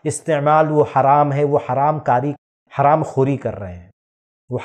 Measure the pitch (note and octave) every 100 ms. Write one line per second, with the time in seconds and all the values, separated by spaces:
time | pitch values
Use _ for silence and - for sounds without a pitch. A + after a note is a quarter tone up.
0 | D3+ - - D3 C#3+ D#3 D#3 D3+ C#3 C3+
1 | C3+ C#3+ D3 C#3 D3 C#3+ - C3 D3 D#3
2 | C#3 B2 C#3+ D3 _ _ _ - C#3 D#3+
3 | D3 - C3+ C3+ A2+ G2+ F#2+ F2 F2 _
4 | _ _ _ _ - A#2+